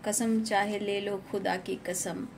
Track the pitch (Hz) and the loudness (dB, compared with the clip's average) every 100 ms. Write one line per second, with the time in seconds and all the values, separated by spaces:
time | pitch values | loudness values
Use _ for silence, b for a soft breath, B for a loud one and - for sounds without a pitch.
0 | 214 208 226 220 220 202 208 202 202 202 | -2 2 4 4 4 2 2 0 0 0
1 | 202 196 - 202 190 185 190 185 - 180 | 0 -4 -2 -2 0 0 -2 -4 -2 -2
2 | 185 175 - | -2 -4 -6